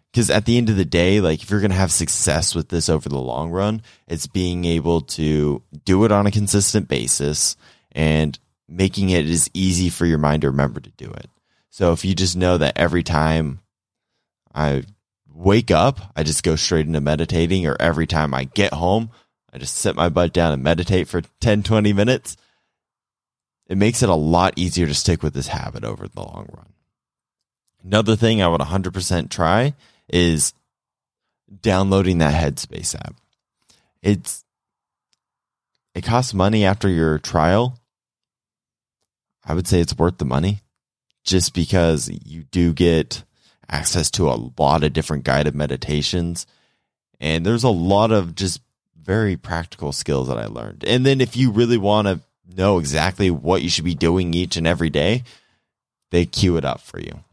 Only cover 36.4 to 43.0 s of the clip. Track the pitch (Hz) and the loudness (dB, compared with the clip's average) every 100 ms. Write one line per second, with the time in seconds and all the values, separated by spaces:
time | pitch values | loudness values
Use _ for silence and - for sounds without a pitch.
36.4 | 95 110 98 101 101 82 80 78 - 82 | 2 4 2 2 0 2 2 0 -2 2
37.4 | 78 101 123 127 _ _ _ _ _ _ | 4 2 0 -6 _ _ _ _ _ _
38.4 | _ _ _ _ _ _ _ _ _ _ | _ _ _ _ _ _ _ _ _ _
39.4 | - 80 82 90 85 - 85 - 67 65 | -6 -4 0 0 0 0 0 0 -2 0
40.4 | 92 104 - _ _ _ _ _ - 92 | 0 -4 -8 _ _ _ _ _ -2 0
41.4 | 85 92 82 92 82 78 - 50 - 82 | 0 -2 0 2 2 2 -4 -10 -14 -18
42.4 | 73 90 87 76 85 82 | -6 0 2 4 2 2